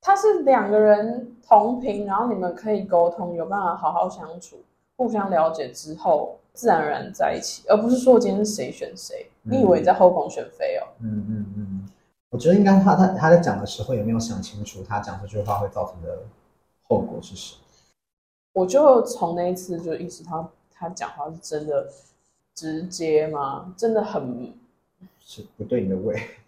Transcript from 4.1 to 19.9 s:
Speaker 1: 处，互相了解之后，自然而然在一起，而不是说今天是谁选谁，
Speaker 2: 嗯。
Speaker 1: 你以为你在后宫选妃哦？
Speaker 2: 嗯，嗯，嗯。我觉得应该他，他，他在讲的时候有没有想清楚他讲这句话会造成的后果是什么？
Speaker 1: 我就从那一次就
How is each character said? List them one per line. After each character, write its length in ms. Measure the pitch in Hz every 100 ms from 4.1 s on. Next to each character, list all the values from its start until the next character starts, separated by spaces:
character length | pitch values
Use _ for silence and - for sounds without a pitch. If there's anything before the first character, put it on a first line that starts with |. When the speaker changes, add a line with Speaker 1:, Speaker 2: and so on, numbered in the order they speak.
| - 160 175
Speaker 1:
处， 160 | - - _ _ _ _
互 100 | 247
相 220 | 214 196
了 220 | 175 160
解 200 | - 127
之 220 | - 156
后， 460 | 160 180 156 - - _
自 140 | - 233
然 120 | 170
而 100 | 151
然 240 | 143 -
在 220 | 190 147 -
一 40 |
起， 240 | - - -
而 80 | 214
不 100 | 226
是 100 | 254
说 220 | 254 233
今 140 | 202
天 100 | 190
是 80 | 208
谁 200 | - 131
选 200 | 147 - -
谁， 320 | - - - _
Speaker 2:
嗯。 80 | 110
Speaker 1:
你 80 | -
以 40 | 202
为 120 | 165
你 80 | 165
在 80 |
后 160 | 190 185
宫 180 | 165 160
选 160 | - 117 -
妃 180 | - -
哦？ 100 | - -
Speaker 2:
嗯， 220 | 113 107 101
嗯， 240 | 107 101 98
嗯。 340 | 101 95 98 _ _ _ _
我 60 | 123
觉 120 | 156
得 60 | 196
应 80 |
该 160 | 196 196
他， 160 | 190 180
他， 120 | 190
他 200 | - 254
在 80 | 262
讲 220 | - 101
的 60 | 101
时 180 | -
候 100 | 113
有 100 | 123
没 80 | 104
有 80 | 113
想 220 | - 98
清 240 | 95 101 104
楚 180 | 101
他 160 | 92 104
讲 220 | 104 95
这 60 | 98
句 120 | 107
话 160 | 104 104
会 100 | -
造 160 | - 107
成 160 | 87
的 220 | 82 - - _ _ _ _ _ _
后 100 | 107
果 200 | 92 -
是 140 | - 98
什 200 | - -
么？ 60 | _ _ _ _ _ _ _ _ _
Speaker 1:
我 120 | 190 185
就 380 | 247 302 247
从 320 | - - 170 170
那 160 | 175
一 20 |
次 260 | 180 - 170
就 140 | 170